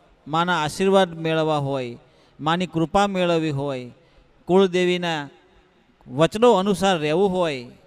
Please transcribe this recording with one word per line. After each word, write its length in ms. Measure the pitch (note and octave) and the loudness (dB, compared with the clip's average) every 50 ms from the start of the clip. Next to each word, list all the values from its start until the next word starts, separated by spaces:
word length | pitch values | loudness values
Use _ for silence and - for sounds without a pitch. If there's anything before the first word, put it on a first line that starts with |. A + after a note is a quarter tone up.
| _ _ _ _ _ C3+ | _ _ _ _ _ -4
માના 320 | D3+ E3 E3+ F3+ F3 D#3+ | -2 -2 0 0 0 -2
આશીર્વાદ 500 | D3+ D3 - - F#3+ G3 F#3+ G3 F#3+ F3 E3 D#3+ | -2 -4 -4 -2 0 2 4 4 2 2 -2 -6
મેળવવા 440 | D#3+ D#3+ D#3+ D#3+ D#3 D#3 D#3 D3 C#3 | -4 -2 -2 0 0 0 -2 -2 -2
હોય, 360 | C#3 C#3 C3+ B2+ A#2+ A#2+ - _ _ _ _ _ _ _ - | -4 -4 -6 -6 -8 -12 -16 _ _ _ _ _ _ _ -8
માની 340 | C3+ D#3 E3 F3 F#3 - - | -4 -2 -2 -2 -2 -4 -2
કૃપા 340 | D#3+ E3 D3+ - G3 G3+ G3+ | -2 -2 0 2 0 0 2
મેળવવી 480 | G3 F#3 F3+ F3 E3+ E3 D#3+ D#3 C#3+ | 0 -2 0 0 0 0 0 -2 -4
હોય, 380 | C3+ C#3 C#3+ C3+ B2+ B2 A#2+ A#2+ _ _ _ _ - _ _ _ _ _ - | -4 -4 -6 -6 -8 -10 -12 -18 _ _ _ _ -20 _ _ _ _ _ 2
કુળદેવીના 840 | F3 F#3+ G3 F#3 F3 F#3 F3+ F3+ F3+ F3+ F3 F3 E3 D3+ C#3+ C#3 - - _ _ _ _ _ _ _ _ _ _ _ _ _ C3+ | 4 4 4 4 2 0 0 2 0 0 -2 -4 -4 -4 -6 -10 -14 -20 _ _ _ _ _ _ _ _ _ _ _ _ _ -12
વચનો 420 | B2+ C3+ D#3+ D#3+ - G3+ A#3+ B3 A3 | -2 0 0 0 2 4 4 6 6
અનુસાર 420 | F#3 F#3+ G#3 G3+ D#3+ F#3+ G3 F#3 D#3+ | 4 4 0 0 0 2 0 0 2
રહેવું 300 | D3 D3+ D3+ F3 G3+ G3 | 0 0 2 2 2 2
હોય, 400 | F3+ F#3 F3 D#3+ C#3+ B2+ A#2+ B2 - - _ | 2 0 -2 -2 -2 -6 -10 -14 -20 -20 _